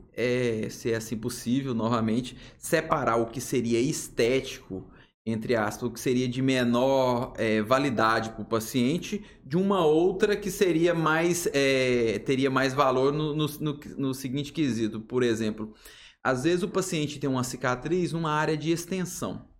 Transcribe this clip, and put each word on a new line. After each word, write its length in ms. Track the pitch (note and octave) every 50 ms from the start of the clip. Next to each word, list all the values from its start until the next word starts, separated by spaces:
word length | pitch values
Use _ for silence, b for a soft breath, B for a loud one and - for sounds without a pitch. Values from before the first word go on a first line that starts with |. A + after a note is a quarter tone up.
| - - -
é, 560 | - A2+ B2 B2 B2+ B2 A#2+ A2+ A2 A2 A#2
se 200 | - - - A#2+
é 40 | A2+
assim 220 | A2+ A2+ - A#2+ A2
possível, 560 | A2+ B2 B2 - - A2+ B2 C#3 C#3 C3+ A#2
novamente, 640 | A2+ G#2+ A#2 A#2+ A2+ A2 A2 G#2+ B2 B2+ - - B B B B B
separar 600 | - - E3+ D#3+ D#3 - - D3+ B2+ A#2+ A2+ A#2
o 100 | A#2 A2+
que 140 | - C3
seria 380 | B2 - C#3+ B2 A#2 A#2 A#2 A#2
estético, 1080 | B2+ - - - - - - - A#2 A#2 C3 C3+ C3 - - - - - F#2 F#2 F#2 - B B B B B B - A2
entre 280 | G#2+ G#2+ - - A#2+ A2+
aspas, 260 | G#2+ G#2 G#2+ - B2
o 80 | A#2+
que 80 | A#2+ -
seria 260 | - C#3+ B2+ B2 B2+ B2+
de 140 | A#2+ C3
menor, 920 | C3 C3 C3 B2+ B2 A#2+ A#2+ A#2+ B2+ C3+ C3+ C3+ C3 B2 B2 A#2 B2+ A#2+ - -
é, 240 | A2 A2 G#2+ A2
validade 680 | G#2+ G2+ C3 C3+ C#3+ C#3+ A#2 A2 A2 A2+ A2+ A2+ A2 A2
pro 160 | - - G#2
paciente, 760 | - A#2 A2 A2 - - C3 A#2+ B2+ D#3 F3+ F3 - G#3 G3+ B B B B B
de 120 | C#3 C#3+ F3
uma 280 | G3 G3 G3+ F#3+ E3
outra 520 | D3+ D#3 D#3+ E3+ F#3+ F#3+ F#3+ A3 G#3 G#3 G3+
que 120 | - F#3+
seria 440 | F3+ - G#3 F3+ E3 D#3+ E3 F3 E3+
mais, 520 | E3 D#3+ D#3 D#3 D#3+ E3+ F3 E3+ E3+ - - -
é, 640 | C#3 C#3 C3+ C3+ C3 C3 B2+ B2 B2 A#2 A2+ G2 G#2+
teria 300 | A#2 - C3+ B2+ C3+ C3+
mais 240 | C3 C3+ C3+ C3+ B2+
valor 380 | C#3 D3 C3 B2+ C3 C3+ C#3+
no, 240 | C#3+ D#3 D3+ D3+ C#3+
no, 100 | D#3 D3+ C#3+ - -
no, 200 | D3+ D3+ C#3+ - - - - -
no 160 | C#3 C3+ B2+
seguinte 400 | C3 - C3 B2 D3 C#3+ D3 -
quesito. 480 | E3 D#3 C3 A2+ A2 A2+ G#2+ G#2 A2
Por 220 | A2 - B2+ B2+ B2
exemplo, 500 | A#2+ A2+ G#2+ A2+ A2 G#2 A2 G#2+ A2 B B B B B B B B B B B
às 220 | B2 C3 B2+ B2+
vezes 180 | E3 F3+ F3 F#3+
o 60 | F#3
paciente 500 | - F#3+ F3+ - F3+ D#3 D3+ C#3+ D3 C3
tem 100 | C#3+ C#3
uma 140 | C3 B2+ B2
cicatriz 720 | B2 - B2 - B2+ B2+ B2 - D3+ E3+ F#3 F3 D3 D3
numa 180 | E3 E3 D#3
área 240 | D3+ D3+ D#3 D#3 D#3+
de 160 | D3+ D3 D#3+
extensão. 800 | E3+ E3 E3 - F#3+ F#3 F3+ F3 - - - G2 - - - - _ _